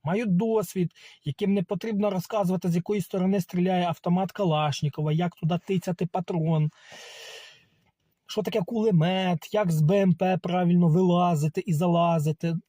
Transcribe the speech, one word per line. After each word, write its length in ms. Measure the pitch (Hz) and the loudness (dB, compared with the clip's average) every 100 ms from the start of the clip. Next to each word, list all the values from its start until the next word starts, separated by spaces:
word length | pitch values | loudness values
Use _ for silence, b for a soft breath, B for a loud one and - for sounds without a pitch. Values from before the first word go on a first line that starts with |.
мають 340 | 143 202 233 175 | -2 -2 0 0
досвід, 560 | 226 220 185 190 170 B B B | 2 0 -2 -4 -4 B B B
яким 300 | 147 - 196 | -10 -4 0
не 80 | 202 | 0
потрібно 480 | 175 190 226 202 208 | -2 -6 -4 -2 -2
розказувати, 580 | 185 - 220 180 185 180 | -2 -4 -2 0 -2 0
з 80 | 170 | -2
якої 240 | - 208 | 0 -4
сторони 400 | - 190 185 196 | -2 -2 0 0
стріляє 440 | - 180 180 180 | -2 -2 0 2
автомат 480 | 175 156 175 180 190 | 0 -4 -2 0 -2
Калашнікова, 800 | - 190 151 151 135 147 - 151 | -2 0 0 0 -2 -4 -4 -2
як 220 | 156 175 | 0 -2
туди 240 | - 160 175 - | -4 -4 -4 -2
тицяти 400 | 190 - 175 170 | -2 -2 -6 -4
патрон, 640 | 185 175 180 160 160 151 B B B B B B B B B B B B _ _ _ - | -4 -4 -2 0 0 -2 B B B B B B B B B B B B _ _ _ -8
що 160 | - | -6
таке 180 | 202 214 175 | -4 -4 -2
кулемет, 880 | 226 220 175 165 185 185 170 - | 0 2 4 2 0 -2 -2 -2
як 180 | 208 190 | -2 0
з 100 | 156 | 2
Б 200 | 156 196 | 2 4
М 100 | 196 | 4
П 260 | - 185 185 | 2 0 0
правильно 500 | 170 180 175 175 170 | -2 0 2 4 4
вилазити 720 | 160 185 175 180 160 151 - - | 4 4 4 2 0 -2 -4 -2
і 80 | |
залазити. 840 | 151 175 170 170 165 151 151 170 165 | 0 2 2 2 2 0 -2 -4 -4